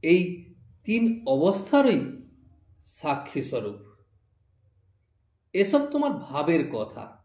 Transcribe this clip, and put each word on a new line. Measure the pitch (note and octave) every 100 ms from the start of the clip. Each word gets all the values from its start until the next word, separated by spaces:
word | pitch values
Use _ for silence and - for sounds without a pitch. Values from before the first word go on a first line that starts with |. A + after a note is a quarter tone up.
এই | D#3+ F3+ F3+ F3+ - - - -
তিন | - A3+ A3+ A3+ -
অবস্থারই | C3+ E3+ G3 - C#4+ C4+ E3 - - - _ - _ _ _
সাক্ষী | - - D3+ C#3 - C#3
স্বরূপ। | B2+ C3 G#2+ G#2 - _ _ _ _ _ _ _ _ _ _ _ _ _ _ _ _
এসব | F3+ G3+ C#4+ C#4+
তোমার | D4 C#4+
ভাবের | F#3 - C#3 D3+ E3 C#3
কথা। | A2+ G#2+ - A2 -